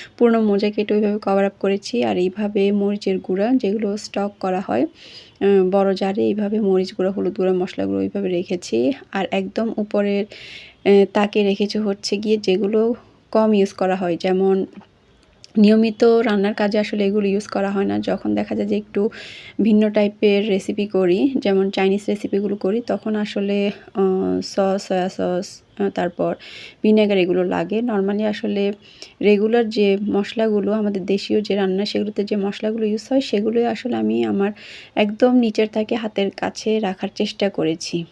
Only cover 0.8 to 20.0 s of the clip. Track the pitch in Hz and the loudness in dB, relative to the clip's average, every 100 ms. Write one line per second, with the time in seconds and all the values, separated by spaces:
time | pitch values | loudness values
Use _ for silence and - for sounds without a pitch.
0.8 | 208 214 214 208 202 196 196 196 196 196 | 0 0 0 -2 0 2 0 0 -2 -2
1.8 | - 240 233 190 180 185 208 208 196 208 | -2 -2 0 0 -2 -2 -4 0 2 2
2.8 | 202 208 - 190 - 185 214 262 196 214 | 0 -2 -2 -4 -2 -2 2 2 0 -2
3.8 | 214 208 - - 202 202 190 185 202 226 | -2 -4 -6 -6 -6 -4 -4 -4 -2 0
4.8 | 320 - - - - - 196 196 185 196 | -2 -4 -20 -20 -20 -2 4 4 4 2
5.8 | 196 190 196 202 226 202 202 214 202 185 | 2 0 -2 0 0 0 -2 0 2 2
6.8 | 185 - 185 196 185 185 185 185 185 - | 0 -2 -4 -2 -4 -2 0 0 -2 -4
7.8 | 196 196 196 202 190 180 180 180 - 226 | -4 -2 -2 -2 -4 -4 -4 -6 -4 0
8.8 | 254 269 - 196 185 196 190 - 226 214 | 0 -2 -6 -6 -4 -4 -4 -4 -4 -4
9.8 | 208 208 202 202 208 - - - - - | -4 -2 0 -2 -4 -10 -20 -20 -20 -4
10.8 | - 202 196 - 208 214 202 196 208 214 | 4 6 6 2 0 2 0 0 -2 -2
11.8 | 214 202 - 208 214 220 208 202 202 214 | -2 -4 -4 -4 0 0 2 0 2 0
12.8 | 226 240 - _ - 226 220 214 196 - | 0 -2 -8 _ -4 2 4 4 2 0
13.8 | 185 185 180 170 190 185 190 190 185 - | -2 0 -2 -2 0 2 2 2 -2 -8
14.8 | - _ _ _ _ _ - - 208 220 | -20 _ _ _ _ _ -6 4 6 6
15.8 | 226 214 233 233 233 208 196 214 208 214 | 4 2 4 4 4 2 0 0 0 0
16.8 | 208 214 202 214 202 196 214 202 196 202 | -2 0 0 0 0 -2 -2 -4 -2 -2
17.8 | 196 - 208 190 214 208 208 220 202 208 | -2 -2 -2 -4 -2 -2 -2 -4 -2 -4
18.8 | 214 - 208 - - - - - 214 208 | -4 -2 -2 -4 -18 -20 -12 -2 4 4
19.8 | 214 208 | 4 2